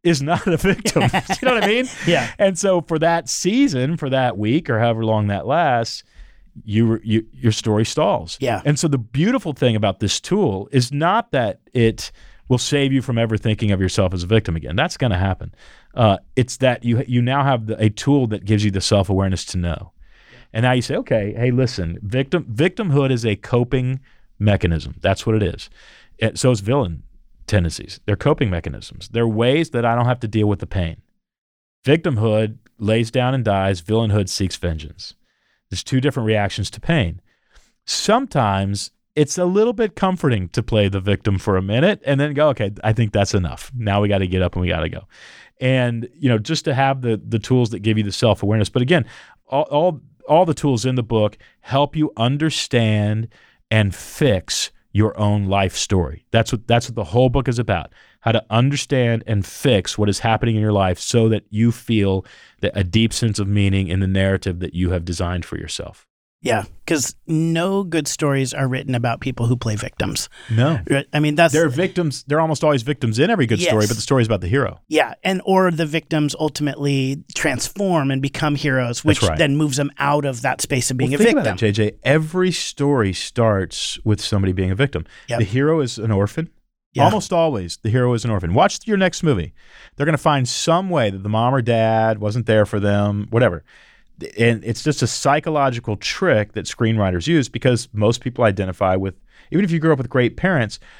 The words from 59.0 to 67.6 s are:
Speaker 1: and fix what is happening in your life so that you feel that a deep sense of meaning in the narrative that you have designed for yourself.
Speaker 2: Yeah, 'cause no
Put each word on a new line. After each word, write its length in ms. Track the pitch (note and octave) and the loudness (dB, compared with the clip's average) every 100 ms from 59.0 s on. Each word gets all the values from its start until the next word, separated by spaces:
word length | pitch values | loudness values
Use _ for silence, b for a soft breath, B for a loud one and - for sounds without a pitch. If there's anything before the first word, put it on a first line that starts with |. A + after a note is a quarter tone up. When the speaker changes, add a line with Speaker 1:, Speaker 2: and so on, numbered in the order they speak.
| A#2+ A2+ - | 2 0 0
Speaker 1:
and 200 | G#2 F#2+ | -2 -2
fix 500 | - C#3 A2 - - | -2 2 2 0 0
what 140 | G#2 | 0
is 80 | G2 | 0
happening 380 | A#2 A2 A#2+ A2 | 0 0 0 0
in 40 | |
your 120 | G#2+ | 2
life 260 | G2+ F#2+ F2+ | 2 2 -2
so 320 | - A#2+ A2+ | 0 2 4
that 140 | G#2+ - | 2 -2
you 240 | G#2+ A#2 | 0 2
feel 540 | A#2 - A2+ G2 F#2+ - B B B | 0 -2 0 2 0 -4 B B B
that 120 | G2+ | -4
a 100 | - | -2
deep 300 | F#2 A2 A2+ | 0 2 2
sense 240 | - A#2 G#2 | 0 -2 -2
of 100 | G2+ | -2
meaning 400 | G2+ G2 G2 F#2+ | 0 2 0 0
in 120 | F#2 | -2
the 60 | F#2+ | 0
narrative 520 | F#2+ F#2+ F#2+ - F2 | 0 0 -2 -4 -6
that 140 | F2+ | -6
you 160 | E2+ F2+ | -2 -2
have 160 | F2+ E2+ | -2 -4
designed 400 | E2+ F2 F2+ F2 | -6 -4 -4 -6
for 100 | E2 | -10
yourself. 500 | D#2+ - - - _ _ _ _ | -10 -10 -12 -16 _ _ _ _
Speaker 2:
Yeah, 220 | C3 A2 G2+ - - | -4 -4 -4 -10 -2
'cause 300 | D#3+ - - - | -2 -2 -8 -4
no 560 | D#3 E3 E3 | 0 0 0